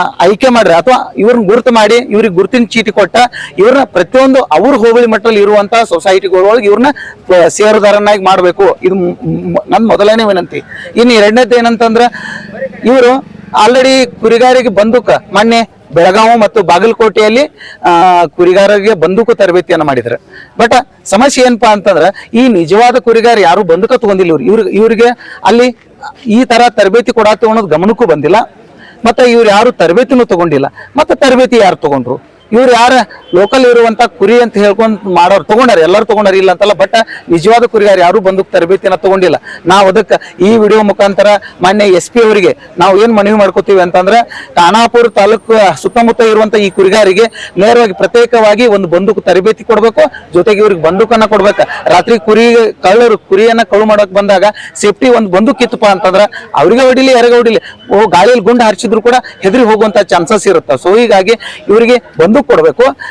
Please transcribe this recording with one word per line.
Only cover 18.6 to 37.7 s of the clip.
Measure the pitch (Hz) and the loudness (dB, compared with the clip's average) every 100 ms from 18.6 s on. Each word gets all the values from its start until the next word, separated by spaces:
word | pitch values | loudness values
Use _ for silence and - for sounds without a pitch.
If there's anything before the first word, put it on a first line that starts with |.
| 196 208 196 | 2 0 0
ಬಂದೂಕು | 208 160 190 233 | -2 -2 -2 -2
ತರಬೇತಿಯನ್ನ | 226 196 175 170 170 | 0 0 0 -2 -2
ಮಾಡಿದ್ರು. | 151 131 117 123 _ - - - | -2 -2 -4 -8 _ -20 -16 -4
But | 233 254 254 _ | 0 0 -2 _
ಸಮಸ್ಯೆ | - 196 269 - | -6 0 0 2
ಏನಪ್ಪಾ | 254 233 233 | 0 0 0
ಅಂತಂದ್ರ | 208 190 175 170 196 - | 0 0 0 0 -2 -6
ಈ | 226 254 | -2 0
ನಿಜವಾದ | 202 160 196 240 247 | 0 0 2 2 2
ಕುರಿಗಾರ | - 226 226 226 | 0 0 2 2
ಯಾರು | 185 180 | 2 0
ಬಂದೂಕ | 190 165 226 | 0 0 0
ತಗೊಂಡಿಲ್ಲ | 247 208 190 180 | -2 -2 0 0
ಇವ್ರು. | 156 | -2
ಇವ್ರ-, | 135 220 185 | 0 0 0
ಇವ್ರಿಗೆ | 196 226 226 240 240 - - | 0 0 2 0 -2 -12 -8
ಅಲ್ಲಿ | - 233 247 240 _ _ - - 254 | -2 0 0 -4 _ _ -20 -16 -2
ಈ | 214 | 0
ತರ | 262 226 240 | 0 2 0
ತರಬೇತಿ | 226 196 220 247 | 2 0 0 -2
ಕೊಡಾತು | 233 214 214 226 | 0 0 0 0
ಅನ್ನೋದು | 220 196 | -2 -2
ಗಮನಕ್ಕೂ | 151 190 214 226 | -2 -2 -2 0
ಬಂದಿಲ್ಲ. | 147 143 202 - - - - - - | -2 0 0 -2 -10 -20 -20 -20 -8
ಮತ್ತೆ | 226 - 247 | -4 0 2
ಇವ್ರು | 233 220 | 2 2
ಯಾರು | 202 233 | 2 0
ತರಬೇತಿನೂ | - 170 175 254 254 | 0 -2 0 0 0
ತಗೊಂಡಿಲ್ಲ. | 233 175 175 139 139 - - 262 | 0 -2 -2 -2 -4 -10 -12 -4
ಮತ್ತೆ | 311 | -2
ತರಬೇತಿ | 302 262 254 254 240 | 0 0 2 2 2
ಯಾರು | 208 170 | 0 0
ತಗೊಂಡ್ರು? | 160 139 120 135 - _ - | -4 -4 -6 -10 -12 _ -4
ಇವ್ರು | 220 262 | 0 2
ಯಾರ | 233 240 254 208 - - | 2 2 2 -2 -8 -6
ಲೋಕಲ್ | - 202 262 254 | -2 0 2 2
ಇರುವಂತ | 240 233 214 | 2 2 0
ಕುರಿ | 233 - 196 240 | -4 -2 0 0
ಅಂತ | 240 202 | 0 0
ಹೇಳ್ಕೊಂಡ್ | 208 196 226 208 | -2 0 -2 -4
ಮಾಡೋರು | 202 175 175 190 | -4 0 2 0
ತಗೊಂಡಾರ, | 151 214 254 196 | 0 0 2 2
ಎಲ್ಲರೂ | 160 202 | 2 0
ತಗೊಂಡಾರ | 220 208 202 | 0 -2 0
ಇಲ್ಲ | 190 190 | 0 0
ಅಂತಲ್ಲ. | 175 208 | 0 -2
But | 185 196 226 226 - - | -2 -2 -2 -4 -8 -6
ನಿಜವಾದ | 170 165 233 | -2 2 2
ಕುರಿಗಾರ | 233 | 0